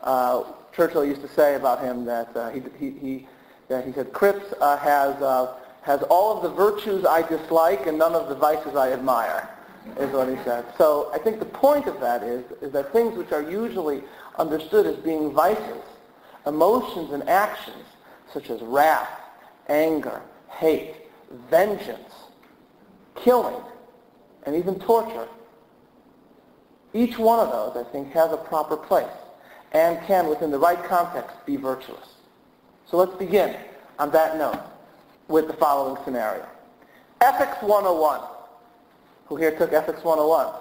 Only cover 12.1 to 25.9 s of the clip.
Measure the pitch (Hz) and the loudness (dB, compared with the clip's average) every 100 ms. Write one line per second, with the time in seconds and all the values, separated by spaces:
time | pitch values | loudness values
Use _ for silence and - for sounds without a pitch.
12.1 | 120 107 123 123 - 143 139 139 226 233 | -2 -4 -8 -10 -12 -6 -4 0 0 0
13.1 | 175 170 151 151 190 233 190 156 135 - | -2 -4 -4 -4 -6 -6 -4 -4 -4 -8
14.1 | - - - 156 156 - 208 170 151 160 | -20 -18 -4 -2 -2 2 2 2 0 -4
15.1 | 156 151 139 170 214 - - - - - | -2 0 2 2 0 -6 -12 -14 -20 -20
16.1 | _ - - 147 151 170 - - 180 156 | _ -20 -10 -6 2 4 4 0 -8 -8
17.1 | 143 - 180 208 - - - - _ - | -8 0 2 2 -4 -14 -18 -20 _ -20
18.1 | - - 147 - 117 113 135 156 139 113 | -20 -14 -12 -8 -10 -2 2 4 2 -2
19.1 | - - - - _ - 151 160 156 131 | -12 -18 -20 -20 _ -2 0 2 0 -4
20.1 | 110 - - _ - 160 147 - - - | -10 -14 -20 _ 0 2 2 -2 -16 -20
21.1 | - - 127 120 160 208 196 - 110 - | -20 -20 -20 0 2 2 -2 -8 -12 -16
22.1 | - - _ _ _ _ _ _ - _ | -20 -20 _ _ _ _ _ _ -20 _
23.1 | - 240 247 - - - - - - _ | 0 2 2 0 -6 -14 -20 -20 -20 _
24.1 | _ _ _ - 156 180 185 - 226 226 | _ _ _ -4 -2 -2 -4 2 2 2
25.1 | 120 113 - - _ _ _ _ | -8 -12 -14 -20 _ _ _ _